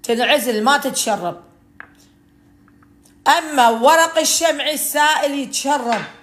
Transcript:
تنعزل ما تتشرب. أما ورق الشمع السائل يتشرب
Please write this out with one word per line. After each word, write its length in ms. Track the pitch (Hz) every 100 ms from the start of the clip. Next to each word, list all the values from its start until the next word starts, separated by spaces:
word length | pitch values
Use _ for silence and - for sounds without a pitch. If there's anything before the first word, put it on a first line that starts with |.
تنعزل 600 | - 233 247 285 247 214
ما 140 | 226 285
تتشرب. 600 | 277 - - 202 175 165 - _ _ _ - _ _ _ _ _ _ _ _ _ _ _ _ _ - 320
أما 300 | 320 285 233
ورق 500 | 226 254 330 330 320
الشمع 520 | 311 - 330 294 269
السائل 640 | 302 - 294 302 302 285
يتشرب 680 | 285 254 - 269 285 240 214 151 -